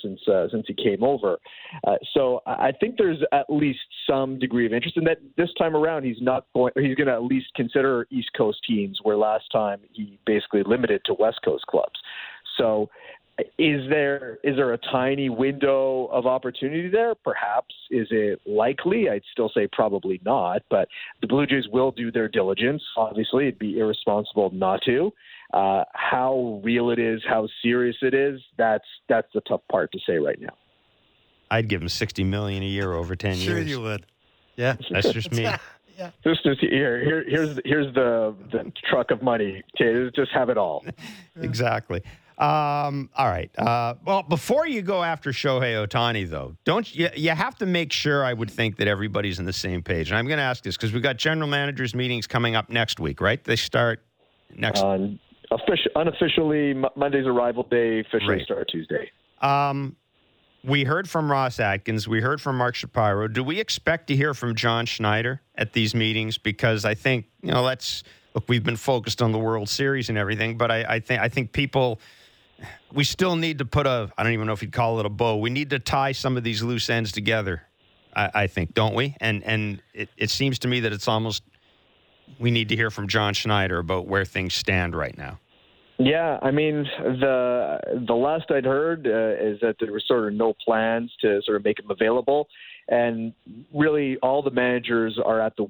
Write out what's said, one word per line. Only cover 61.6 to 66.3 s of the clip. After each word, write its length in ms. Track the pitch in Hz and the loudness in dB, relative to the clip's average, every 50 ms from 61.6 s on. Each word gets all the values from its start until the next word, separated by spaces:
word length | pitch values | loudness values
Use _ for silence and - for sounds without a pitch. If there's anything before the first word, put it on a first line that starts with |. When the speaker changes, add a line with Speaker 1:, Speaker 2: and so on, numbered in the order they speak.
| 113 101 98 101 - - 110 110 101 | 0 0 0 0 -2 -2 -2 -2 -2
Speaker 2:
We 140 | 110 113 113 | 0 0 0
heard 200 | 110 131 147 147 | 2 0 -2 -2
from 160 | - 143 131 | -2 -2 0
Mark 200 | 127 123 123 120 | 0 0 0 0
Shapiro. 500 | - - - - 127 110 104 98 101 107 | -4 -8 -4 0 2 2 2 2 0 -2
Do 160 | 110 107 127 131 | -2 -2 -2 -2
we 160 | 135 165 202 | -2 -2 -2
expect 480 | 220 - - - - 156 165 160 - - | -2 -4 -6 -2 0 0 -2 0 0 0
to 80 | 139 | 2
hear 160 | 135 143 151 135 | 2 2 2 0
from 220 | - 123 120 113 | -2 -2 -2 -2
John 320 | 110 - 120 117 117 117 | 0 0 2 2 2 0
Schneider 540 | 117 - - 110 104 104 110 113 123 135 139 - _ _ | -2 -2 0 0 2 2 2 0 -2 -4 -6 -10 _ _
at 160 | - 110 110 - | -6 -6 -2 0
these 200 | 117 110 110 - | 0 0 2 2
meetings? 460 | 117 110 110 110 110 110 110 | 2 2 2 0 0 -2 -2